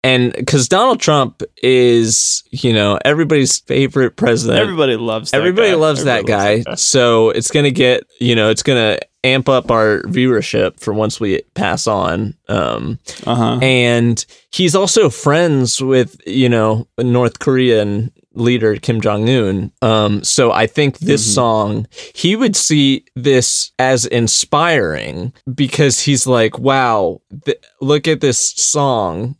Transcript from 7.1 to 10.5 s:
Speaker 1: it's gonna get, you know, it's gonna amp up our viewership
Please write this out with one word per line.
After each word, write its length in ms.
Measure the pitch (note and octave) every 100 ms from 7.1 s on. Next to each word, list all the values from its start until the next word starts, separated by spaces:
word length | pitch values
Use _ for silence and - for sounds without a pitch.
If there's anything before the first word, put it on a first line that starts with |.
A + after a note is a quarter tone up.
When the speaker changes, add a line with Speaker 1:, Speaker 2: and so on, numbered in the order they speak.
| A2+ A2+
Speaker 1:
it's 180 | - A#2
gonna 220 | D3+ C#3+
get, 320 | B2+ B2+ B2 - _
you 160 | B2 A2+
know, 140 | G#2+
it's 120 | -
gonna 360 | - B2+ A2 F2+ - _
amp 260 | B2+ C3 B2+
up 220 | B2+ -
our 300 | A2+ G#2+ G#2
viewership 760 | - G2 B2+ A#2 -